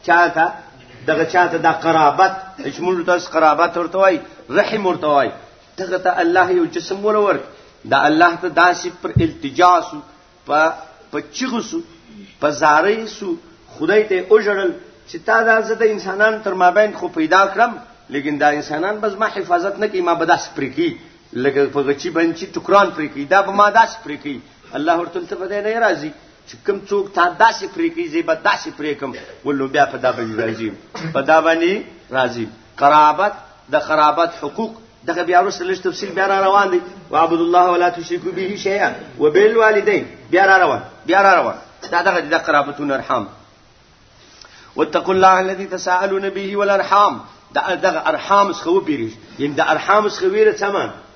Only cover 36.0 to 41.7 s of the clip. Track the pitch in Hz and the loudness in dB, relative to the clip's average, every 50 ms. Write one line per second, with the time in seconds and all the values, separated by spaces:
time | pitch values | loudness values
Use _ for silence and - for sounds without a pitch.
36 | 208 196 165 190 190 190 196 196 196 190 196 202 202 190 180 175 175 - - - | -10 -8 -4 -2 0 0 0 2 2 4 4 4 2 2 0 -2 -2 -4 -18 -20
37 | - - - 151 165 165 170 165 170 170 175 180 180 180 175 180 175 175 175 - | -14 -4 0 0 2 2 2 0 0 2 4 4 4 4 2 2 0 0 -2 -4
38 | 165 - 175 175 - 185 180 180 190 185 208 190 - 196 196 208 185 - - - | -8 -8 -8 -6 -6 -8 -6 -6 -6 -6 -6 -6 -4 -4 -2 0 -2 -2 -4 -8
39 | - - - - 147 151 151 180 208 220 233 226 220 220 214 202 190 214 202 160 | -16 -18 -6 0 0 2 4 6 4 4 4 4 4 4 4 2 0 0 -2 -2
40 | 117 - - - - - 151 370 392 381 190 381 359 151 127 101 - - - - | -4 -6 -16 -20 -8 0 2 4 6 6 6 6 4 2 0 -4 -6 -14 -20 -14
41 | - 139 175 196 196 196 185 165 131 110 95 - - - | -4 0 2 4 6 6 6 4 2 0 -4 -8 -16 -20